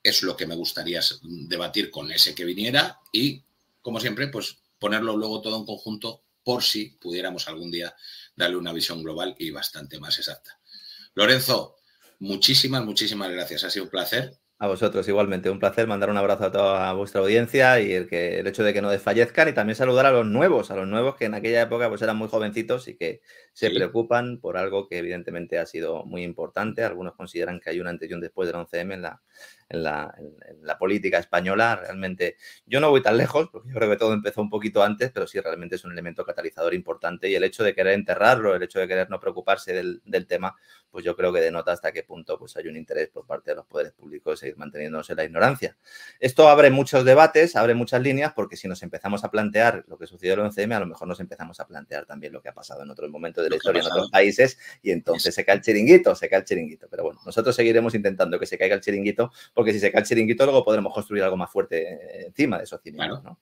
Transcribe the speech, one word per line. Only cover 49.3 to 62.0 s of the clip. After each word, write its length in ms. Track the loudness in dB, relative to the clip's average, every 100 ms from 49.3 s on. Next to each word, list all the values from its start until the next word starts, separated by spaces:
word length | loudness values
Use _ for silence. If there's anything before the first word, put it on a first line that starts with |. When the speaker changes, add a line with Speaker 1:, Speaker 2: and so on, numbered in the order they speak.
Speaker 2:
plantear 540 | -2 0 4 4 2 -12
lo 100 | -18
que 80 | -18
sucedió 260 | -6 0
el 60 | 0
once 200 | 0 -2
eme, 100 | -2 -2
a 40 |
lo 60 | -4
mejor 200 | -8 -10
nos 120 | -8
empezamos 400 | -10 -12 -16 -14
a 80 | -16
plantear 380 | -16 -12 -12 -12
también 260 | -16 -14
lo 80 | -14
que 80 | -18
ha 40 |
pasado 280 | -18 -18 -16
en 60 | -16
otros 180 | -12 -12
momentos 320 | -10 -10 -4
de 60 | -2
la 60 | 0
Speaker 1:
Lo 40 |
que 80 | 0
ha 40 |
Speaker 2:
historia 80 | 0
en 40 | 0
otros 100 | -2
Speaker 1:
pasado. 80 | 2
Speaker 2:
países, 460 | 4 4 6 4 2 -20 -6
y 80 | -2
entonces 420 | -2 0 0 0
Speaker 1:
Sí. 80 | 0
Speaker 2:
se 40 | 2
cae 100 | 2
el 60 |
chiringuito, 520 | 4 4 10 10 8 0
se 140 | 0
cae 100 | 0
el 60 | 0
chiringuito. 420 | -4 -4 -12 -12
Pero 140 | -6
bueno, 160 | -6 -8 -4
nosotros 300 | 0 0 2
seguiremos 380 | 4 4 2 0
intentando 440 | -2 0 0 0
que 60 | -4
se 120 | -2
caiga 180 | 0 2
el 60 |
chiringuito, 500 | 0 -2 -2 0 -2 -4 -4 2
que 100 | 2
si 60 | 2
se 120 | 2
cae 100 | 2
el 60 | 2
chiringuito, 360 | 2 2 4 6
luego 180 | 6
podremos 300 | 4 0 0
construir 300 | -6 -6 -2
algo 140 | 0 -2
más 140 | -4
fuerte, 300 | -4 -2 -4 -4
eh, 320 | -10